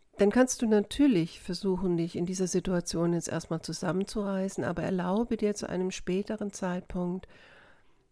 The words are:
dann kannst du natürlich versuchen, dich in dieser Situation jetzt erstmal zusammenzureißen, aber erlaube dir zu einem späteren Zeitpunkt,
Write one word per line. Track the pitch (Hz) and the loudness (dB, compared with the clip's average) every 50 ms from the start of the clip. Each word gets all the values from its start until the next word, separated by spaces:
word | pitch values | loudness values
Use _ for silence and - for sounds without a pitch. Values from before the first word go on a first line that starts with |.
| _ _ _ - | _ _ _ 2
dann | 202 202 | 4 6
kannst | 208 240 254 254 - - 247 | 6 6 4 4 2 0 2
du | |
natürlich | 220 214 208 202 - - - 285 294 240 170 160 175 - - | 4 4 4 4 2 2 4 4 6 6 4 2 0 -4 -8
versuchen, | - - 180 175 - 196 185 180 190 185 175 | -8 -6 -6 -2 0 0 0 2 2 2 2
dich | 165 165 175 - | 2 0 -2 -2
in | - 180 | -2 -2
dieser | 175 185 180 190 | -2 -2 -2 0
Situation | 175 - 185 170 - 180 175 175 - - 165 170 170 170 | 0 0 0 0 2 0 0 0 0 0 0 2 2 2
jetzt | 170 165 - | 2 0 -2
erstmal | - 165 - - 170 160 - | -4 -4 -4 -4 -4 -4 -4
zusammenzureißen, | - 160 - - 170 156 185 196 - - 226 202 196 196 190 190 196 - - 135 | -6 -8 -4 -2 -2 0 0 -2 -2 -4 -4 -4 -2 -2 -2 -2 -2 -2 -2 -2
aber | - 175 170 160 | -2 -2 -2 -2
erlaube | 160 190 180 175 180 185 208 240 233 233 | -2 -2 0 0 0 0 0 0 -2 -2
dir | 220 220 208 202 | -2 0 -2 -2
zu | - - - | -2 -4 -4
einem | - 180 185 185 | -4 -2 -2 -2
späteren | 185 - - - 180 185 208 - 220 208 214 202 - | -4 -6 -4 -2 -2 -2 -2 -4 -6 -6 -6 -8 -6
Zeitpunkt, | - 202 185 175 180 185 - - 185 180 175 180 190 - - - - - - - - - - - - _ - - _ _ _ | -4 -4 -4 -4 -4 -6 -6 -4 -4 -2 -2 -4 -6 -8 -12 -20 -20 -20 -20 -20 -20 -20 -20 -20 -20 _ -20 -20 _ _ _